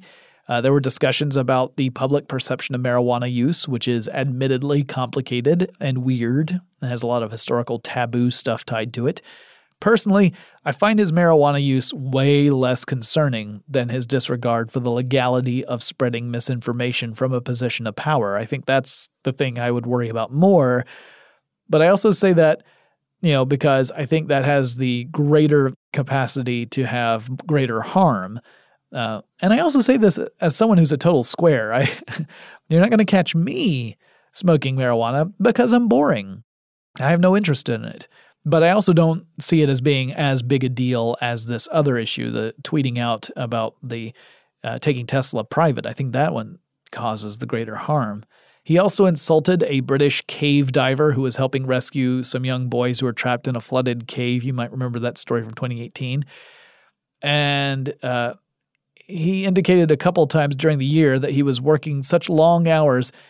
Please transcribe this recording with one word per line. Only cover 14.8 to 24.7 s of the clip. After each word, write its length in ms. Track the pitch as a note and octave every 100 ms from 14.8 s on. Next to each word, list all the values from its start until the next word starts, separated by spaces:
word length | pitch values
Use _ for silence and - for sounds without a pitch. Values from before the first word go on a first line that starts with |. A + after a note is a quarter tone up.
| B2
legality 760 | A#2+ B2+ C3+ B2 B2+ B2+ B2 -
of 180 | A#2+
spreading 480 | - - B2 A#2+ A#2+
misinformation 800 | A#2 - B2 B2+ A#2+ B2 B2 A#2
from 200 | A2 C3
a 80 | B2
position 460 | B2 A#2+ B2 - A2+
of 80 | -
power. 420 | D3+ D3 G2+ G2+
I 80 | A2+
think 200 | C3+ -
that's 440 | C3+ C3 - - _
the 100 | F3
thing 260 | - C3 A#2+
I 120 | A#2+
would 140 | A#2+ A#2+
worry 220 | B2 A#2
about 240 | A2+ A2
more. 540 | C#3 F#3+ F3+ B2+ B2 - - - - _ _ _ _ -
But 120 | D3+
I 80 | E3
also 220 | G3 A3
say 200 | F3+ F#3+
that, 300 | E3+ D#3 - _ _ _ _ _ _
you 120 | E3+
know, 100 | C#3
because 480 | C3 C#3 D3 C3+ C3+
I 140 | - C#3
think 240 | D#3+ D#3
that 160 | C#3 C3+
has 320 | C#3+ B2+